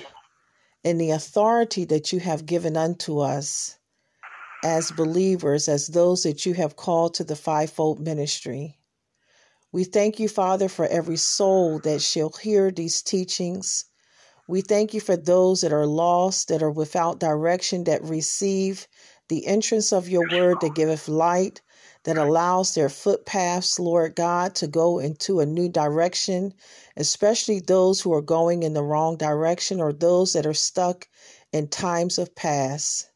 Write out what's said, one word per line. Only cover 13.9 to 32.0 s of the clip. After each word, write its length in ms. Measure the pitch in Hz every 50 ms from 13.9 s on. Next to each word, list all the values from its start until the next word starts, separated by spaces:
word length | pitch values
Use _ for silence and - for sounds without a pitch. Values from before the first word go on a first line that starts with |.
| _ _ _ _ _ _ _ _ _ _ _ -
we 140 | 175 190
thank 320 | 190 - 208 208 220 214 220
you 60 | 214
for 160 | - - 180
those 460 | 170 147 175 180 185 185 185 190 180
that 100 | 180 160
are 140 | 151 151 147
lost, 640 | 147 151 160 170 175 175 175 180 190 185 - - -
that 140 | 170 156
are 80 | 160 151
without 480 | 147 156 156 151 - 180 165 165 - -
direction, 640 | 147 151 151 151 160 165 180 185 - - 190 175 165
that 200 | 165 156 - -
receive 840 | 160 160 160 156 - - - 202 196 190 190 190 190 196 - - _ _ _ - - - _ _ -
the 180 | 165 151 -
entrance 460 | - 196 220 208 - 226 214 208 -
of 160 | 208 185 175 180
your 160 | 185 175 170
word 360 | 170 175 175 180 180 180 175
that 140 | 175 151 151
giveth 340 | 160 156 160 160 151 - 156
light, 540 | 151 160 165 170 175 180 190 208 - - _ _ _ _ - - - _ -
that 140 | 160 160 160
allows 560 | 147 143 160 165 175 175 185 185 190 - -
their 160 | 165 143 143
footpaths, 880 | - - - 208 196 - - - - 190 180 175 175 185 180 - - -
Lord 360 | 180 170 170 175 160 160 -
God, 380 | - 170 175 175 175 180 196 -
to 120 | - 175 147
go 300 | 147 165 160 175 170 -
into 400 | 139 151 156 - - - 196 170
a 60 | 147
new 220 | 147 156 175 180 175
direction, 840 | 170 165 151 147 147 160 170 180 - - - 202 185 180 190 196 - _ _ - - - - - -
especially 640 | - 151 - - - 208 208 233 - - - 208 190
those 400 | 175 - 185 190 185 185 190 -
who 100 | - 185 165
are 80 | 147
going 420 | 147 151 165 165 165 170 175 175 165
in 100 | 156 151
the 80 | 147 143
wrong 320 | 147 151 151 160 160 165
direction 640 | 156 160 151 151 151 160 165 180 180 - - 196 180
or 120 | 160 151
those 420 | 147 147 170 170 175 180 190 185 -
that 120 | 160 143
are 80 | 151 156
stuck 540 | - - - - 185 180 180 180 180 - _ _ _ - - - - _ _
in 160 | - 156 151 147
times 500 | - - 185 175 170 170